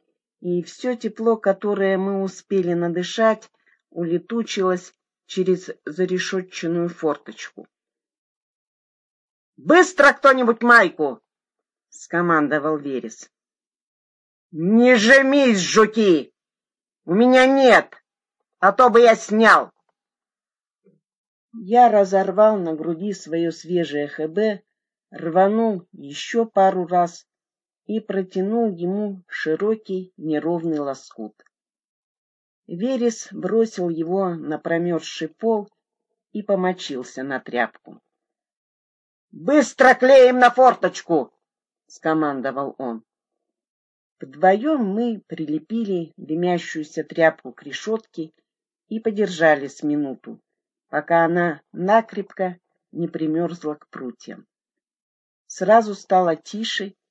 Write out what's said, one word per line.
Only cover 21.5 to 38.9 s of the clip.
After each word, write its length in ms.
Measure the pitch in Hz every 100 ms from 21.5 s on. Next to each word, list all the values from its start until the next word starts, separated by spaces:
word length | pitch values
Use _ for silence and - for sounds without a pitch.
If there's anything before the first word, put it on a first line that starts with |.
Я 380 | 226 185 240 240
разорвал 680 | 208 190 190 190 185 214 208
на 160 | 170
груди 380 | 156 160 160 202
своё 380 | 190 151 165 170
свежее 560 | 160 160 180 156 147 147
Х 220 | - 156
Б, 340 | 165 220 202 _ _ _ _ _
рванул 760 | 196 170 170 196 220 226 190 -
ещё 540 | - 143 143 - 233 226
пару 400 | 196 190 190 170
раз 400 | 180 175 - _ _ _ _ _ _ -
и 120 | 214
протянул 720 | 214 196 185 190 190 233 226
ему 520 | 170 175 196 208 190 _
широкий 840 | - 156 160 208 220 220 185 185 _
неровный 600 | 156 151 151 170 165 156
лоскут. 560 | 143 135 - - 107 _ _ _ _ _ _ _ _ _ _ _ _ _ -
Верес 600 | 170 240 262 240 226 -
бросил 560 | 180 180 220 226 - 175
его 460 | 160 165 190 185 165
на 220 | 143 151
промёрзший 680 | 170 170 175 165 - - 160
пол 400 | - 226 214 202 _ _ _ _ _ _
и 100 | 214
помочился 840 | 202 196 180 180 - 135 123 -
на 160 | 135 131
тряпку. 600 | - 120 113 _ - - _ _ _ _ _ _ _ _ _